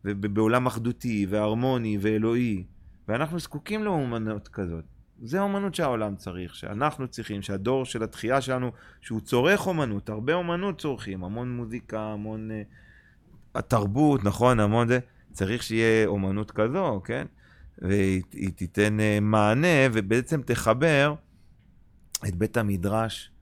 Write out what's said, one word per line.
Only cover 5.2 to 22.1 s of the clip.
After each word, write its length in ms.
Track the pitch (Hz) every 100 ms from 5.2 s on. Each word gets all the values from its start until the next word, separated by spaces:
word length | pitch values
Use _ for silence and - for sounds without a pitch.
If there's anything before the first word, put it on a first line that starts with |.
זה 160 | 117 175
האומנות 360 | 202 196 196 165
שהעולם 400 | 151 117 107 98
צריך, 400 | - 90 90 -
שאנחנו 520 | - 104 147 143 127
צריכים, 340 | - 113 101
שהדור 440 | 98 98 101 131 127
של 180 | 113
התחייה 380 | 110 - 110 135
שלנו, 300 | 127 127 123 - - -
שהוא 200 | - 110
צורך 460 | 107 123 143 202 190
אומנות, 420 | 170 131 101 -
הרבה 240 | 107 123
אומנות 480 | 175 175 175 202 175
צורכים, 420 | 156 117 107 95
המון 320 | 90 110 123 120
מוזיקה, 420 | 117 117 - 110
המון, 520 | 107 104 107 110 110
אה, 100 | 107 104 - - - _ _ _ - - 117
התרבות, 680 | - 113 101 113 151 135
נכון, 360 | 101 101 123 120
המון 280 | 104 113 117
זה, 120 | 123 123 - _
צריך 320 | - 95 120
שיהיה 440 | - 113 113 110 107
אומנות 440 | 101 95 101 104
כזו, 500 | - 110 165 175 101 90
כן? 200 | 123 160 _ - - - -
והיא, 440 | 90 101 95 95 90
היא 180 | - 92
תיתן, 480 | 82 87 - 107 107
אה, 200 | 107 104
מענה, 680 | 107 110 104 120 175 156 135
ובעצם 480 | 110 95 117 127 156
תחבר 720 | 123 117 113 117 165 143 143 151 _ _ - - _ - - - -